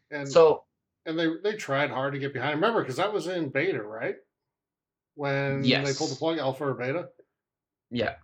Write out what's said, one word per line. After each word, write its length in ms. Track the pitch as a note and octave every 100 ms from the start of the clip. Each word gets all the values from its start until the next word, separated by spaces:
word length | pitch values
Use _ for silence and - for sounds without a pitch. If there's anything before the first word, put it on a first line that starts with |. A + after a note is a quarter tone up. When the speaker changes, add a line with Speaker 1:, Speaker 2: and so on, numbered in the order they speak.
| -
Speaker 1:
And 160 | D3 C#3
Speaker 2:
So 360 | E3 D#3+ - - _ _ _ E3
Speaker 1:
and 120 | D#3+
they, 100 | E3 E3
they 120 | G3+ G#3+
tried 340 | - C#3 C#3+
hard 220 | C3 C#3
to 60 | C#3
get 140 | C#3
behind. 220 | C3 C#3 D3+
Remember, 280 | G#3+ G#3+ C3+
'cause 120 | C3
that 160 | G3+
was 140 | G3+ D#3+
in 220 | F3+ C#3+
beta, 320 | C3+ F#3 C3+
right? 360 | G#2 A2 D#3 - _ _ _ _ _ _ _ _ _ -
When 640 | C#3+ C#3 C#3 C#3 C3 C#3
they 120 | C#3
Speaker 2:
Yes. 40 | C3+
Speaker 1:
pulled 140 | D#3
the 40 | C3+
plug, 200 | D#3+ E3
alpha 280 | C3+ C3 C#3+
or 80 | A#2
beta? 340 | B2+ E3 E3+ _ _ _ _ _ _ _ -
Speaker 2:
Yeah. 240 | A#2+ G#2 -